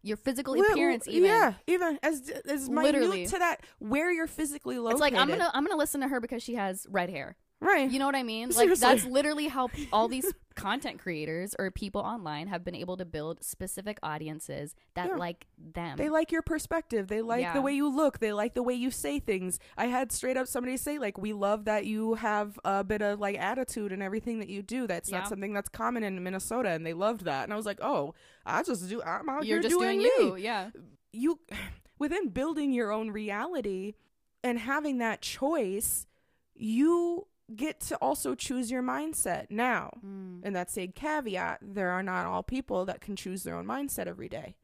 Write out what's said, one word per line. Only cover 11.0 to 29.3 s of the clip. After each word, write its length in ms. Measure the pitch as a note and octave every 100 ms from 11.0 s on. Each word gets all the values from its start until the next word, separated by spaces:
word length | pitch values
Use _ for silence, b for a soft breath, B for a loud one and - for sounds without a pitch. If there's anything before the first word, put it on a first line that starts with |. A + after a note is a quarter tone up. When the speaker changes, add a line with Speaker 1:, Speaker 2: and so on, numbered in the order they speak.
| - D#3+ D#3 E3 F#3 -
Speaker 1:
or 100 | F#3+
people 300 | - G3+ G#3
online 480 | - A3+ E3+ D3 F3+
have 160 | F3+
been 100 | F3+
able 220 | F3 F3 F#3
to 80 |
build 400 | F3+ D#3+ D#3 E3
specific 560 | - - F#3 - G3+ G#3
audiences 720 | - D3+ D#3 D3+ - C#3 D3+ b b
that 160 | - F3+
Speaker 2:
Yeah. 40 |
Speaker 1:
like 320 | F3+ F3 F3 - -
them. 400 | D#3 E3 E3+ C3+
Speaker 2:
They 120 | D4
like 240 | D#4 D#4+
your 100 | E4
perspective. 640 | - D#4+ - E4 - A3+ F#3+
They 160 | G#3+
like 200 | A3+ A#3
Speaker 1:
Yeah. 100 | G#3
Speaker 2:
the 80 | C#4
way 120 | C4+
you 160 | C#4+ D4
look. 300 | C4+ D4+ -
They 140 | A3
like 220 | G#3 G#3+
the 100 | B3
way 100 | B3
you 160 | B3 B3+
say 300 | - D4 C#4+
things. 400 | - F#3+ F3+ F3+ B -
I 100 | A#3
had 240 | B3 C4
straight 260 | - B3+ B3+
up 120 | B3+
somebody 280 | B3+ B3 C4
say, 220 | - D4
like, 180 | A3 G3
"We 140 | G#3
love 340 | G#3 G3 G#3+ G#3
that 200 | G#3+ G#3
you 280 | G#3+ A3
have 440 | A3+ A3+ G#3 G#3 G3+
a 180 | - G3
bit 180 | G3 G#3
of, 200 | G#3 G#3
like, 180 | G3+ G3
attitude 540 | F3+ A#3+ B3+ - G#3
and 100 | F#3+
everything 380 | G3 G#3+ A#3 A3+
that 80 | G#3
you 120 | G3
do. 260 | G3 B3+ A#3
That's 200 | F3 -
Speaker 1:
Yeah. 100 | F#3
Speaker 2:
not 80 | G3+
something 240 | G3+ G3
that's 160 | G3+ G3+
common 340 | - A3+ A#3+
in 180 | G#3 F#3+
Minnesota." 500 | F3+ F#3+ - A#3 A3
And 140 | E3
they 100 | E3
loved 320 | E3 G#3 A3+ E3+
that. 180 | C3+
And 80 | B2
I 40 | G#3+
was 80 |
like, 140 | G#3+ G3+
"Oh, 320 | A#3+ A#3+ C#3+ b b b
I 200 | - D#3
just 240 | F4 A3+ F3+
do, 120 | A3+
I'm 240 | E3 E3+
out 180 | D#4